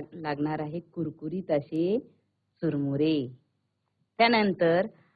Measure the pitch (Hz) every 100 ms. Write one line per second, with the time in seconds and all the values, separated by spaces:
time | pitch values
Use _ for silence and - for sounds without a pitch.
0 | 151 175 151 143 151 156 151 170 - 175
1 | 156 - 156 185 170 151 - 160 175 220
2 | - _ _ _ _ _ 165 143 139 139
3 | 156 151 123 127 _ _ _ _ _ _
4 | _ - 233 226 208 185 165 175 214 -
5 | _